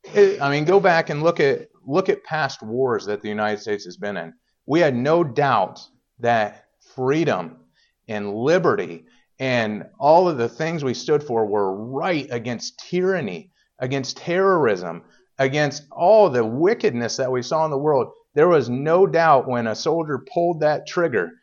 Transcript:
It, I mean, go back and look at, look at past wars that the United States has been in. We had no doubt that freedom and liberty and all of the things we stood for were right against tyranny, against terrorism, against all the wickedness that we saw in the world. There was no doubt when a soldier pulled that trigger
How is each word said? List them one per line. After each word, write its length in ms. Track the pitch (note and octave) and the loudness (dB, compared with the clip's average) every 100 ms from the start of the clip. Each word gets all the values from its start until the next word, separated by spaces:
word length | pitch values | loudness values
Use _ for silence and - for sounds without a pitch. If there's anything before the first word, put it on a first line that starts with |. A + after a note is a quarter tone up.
| - | -2
It, 260 | G3+ G3 G3+ | 4 4 4
I 80 | C#3 | -2
mean, 140 | C#3+ | 0
go 160 | D3+ G3 | 4 4
back 300 | F#3 E3 D#3+ | 6 2 0
and 120 | D3 | 0
look 200 | D#3+ E3 | 0 2
at, 260 | C#3+ B2 - _ | 2 0 -6 _
look 220 | - D#3+ F#3+ | -2 -2 0
at 160 | G3+ | -4
past 400 | - D#3 C3+ - | -4 -4 -4 -8
wars 440 | A2 A#2+ C3 G#2+ F#2+ | -8 -2 -2 -2 -4
that 140 | G#2 | -6
the 60 | G#2+ | -6
United 320 | G#2 G#2+ G#2 | -4 -4 -4
States 240 | A2 G2+ | -6 -6
has 140 | F2+ F2+ | -8 -10
been 180 | G2+ | -8
in. 180 | F#2+ E2 - _ _ | -8 -10 -16 _ _
We 140 | - D#3 | -2 0
had 160 | D#3+ | 2
no 300 | A#2+ C3+ E3 | 0 0 0
doubt 560 | D#3+ A#2+ C#3 A2+ F#2 - - _ _ _ | 0 0 2 2 0 -6 -20 _ _ _
that 440 | A#2 A#2 G#2 - _ _ _ | 0 0 -2 -8 _ _ _
freedom 640 | - B2+ D3+ D3 F#2 E2+ - _ _ _ _ - | -4 -2 0 0 -2 -6 -16 _ _ _ _ -10
and 260 | G#2+ G2+ | -8 -6
liberty 720 | G#2 C3 F3 E3 G#2 F2 E2 _ _ _ _ | -4 0 2 2 0 -4 -10 _ _ _ _
and 480 | C3 B2 A2 G#2 - _ | -2 -2 -2 -6 -12 _
all 300 | C#3+ E3 F#3 | 4 4 4
of 80 | C#3+ | 0
the 120 | A#2 | -4
things 340 | - D#3+ E3 | -4 -6 -4
we 100 | C3+ | -4
stood 300 | A#2 - D3 | -4 -2 -2
for 220 | D3 A2+ | 0 -2
were 300 | G#2+ G#2 G2 | 0 0 -2
right 520 | G2 A2+ C3+ F3+ E3 B2+ | -4 -8 -6 -4 -4 -4
against 500 | A#2+ A#2 A#2 - - - | -8 -6 -8 -10 -16 -6
tyranny, 600 | F3+ F#3 F#3+ A2+ F2 - _ _ _ | -2 0 -2 -4 -10 -14 _ _ _
against 400 | B2+ C#3 C3 - | -6 -4 -6 -10
terrorism, 840 | - F3 G3 F3+ B2+ F#2+ F2 E2+ _ _ _ - | -4 2 2 4 2 0 -4 -10 _ _ _ -2
against 460 | C3+ D3 D3 B2+ _ | -2 2 0 -2 _
all 380 | - F3 A3 G3 | 0 6 6 6
the 160 | B2 | 4
wickedness 680 | A2 B2 F3 A3 A3 A#2+ A#2 | 0 0 0 2 -2 -2 -4
that 160 | - B2+ | -4 -2
we 100 | B2+ | -2
saw 220 | A#2+ D#3+ | -2 -2
in 80 | D#3+ | -2
the 60 | C#3 | -2
world. 340 | D3+ C#3 A2 - _ | 0 0 0 -8 _
There 160 | D3 E3+ | 2 4
was 200 | E3 A#2+ | 4 2
no 380 | B2 D3 F3 F#3+ | -2 2 4 4
doubt 400 | E3 E3 C#3 C3 | 4 4 4 2
when 200 | B2 A2+ | -2 -2
a 80 | |
soldier 500 | A2 E3 E3 D#3 C3 - | -2 -2 -2 -2 -6 -4
pulled 260 | F3 E3+ D#3+ | -2 -2 0
that 280 | D3+ - - | 0 -2 -4
trigger 440 | F#3 E3 A2 E2+ - | -2 0 0 -2 -8